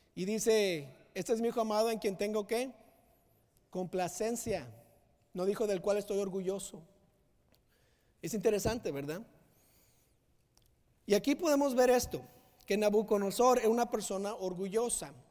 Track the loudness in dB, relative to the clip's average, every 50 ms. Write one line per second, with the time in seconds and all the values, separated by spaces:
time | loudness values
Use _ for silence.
0 | _ _ -8 -6 -4 -2 -2 0 2 4 4 4 4 2 0 -2 -6 -10 -16 -20
1 | -20 _ -8 -8 -2 -2 -2 0 0 -2 0 0 -2 0 2 2 2 2 0 0
2 | -2 -2 -2 0 -2 -2 0 -2 -2 -2 -2 -2 -2 -4 -8 -14 -20 -20 _ _
3 | _ _ _ _ _ _ _ _ _ _ _ _ _ _ -6 -6 -6 -4 -2 -2
4 | -2 -2 -2 -4 -2 -2 -2 -4 -4 -4 -4 -4 -6 -10 -18 -20 -20 _ _ _
5 | _ _ _ _ _ _ -6 -2 0 0 0 0 0 0 0 0 0 0 0 0
6 | 0 -2 -2 -2 -2 -2 -4 -4 -4 -4 -4 -6 -6 -12 -16 -18 -20 -20 _ _
7 | _ _ _ _ _ _ _ _ _ _ _ _ _ _ _ _ _ _ _ _
8 | _ _ _ _ -8 -6 -4 0 2 2 2 2 2 0 -2 -2 -4 -4 -6 -4
9 | -4 -6 -6 -8 -10 -14 _ -20 _ _ _ _ _ _ _ _ _ _ _ _
10 | _ _ _ _ _ _ _ _ _ _ _ _ _ _ _ _ _ _ _ _
11 | -2 0 0 2 2 2 0 0 2 2 2 4 2 2 4 4 6 6 6 4
12 | 2 0 -8 -10 -10 -12 -20 -20 -20 _ _ _ -6 -4 -2 2 2 4 4 2
13 | 2 2 0 0 0 0 2 4 6 6 6 6 4 2 4 2 2 0 -2 -4
14 | -4 -4 -4 -4 -4 -6 -6 -6 -6 -6 -6 -4 -6 -2 0 0 0 0 -2 -4
15 | -6 -8 -14 -20 -20 _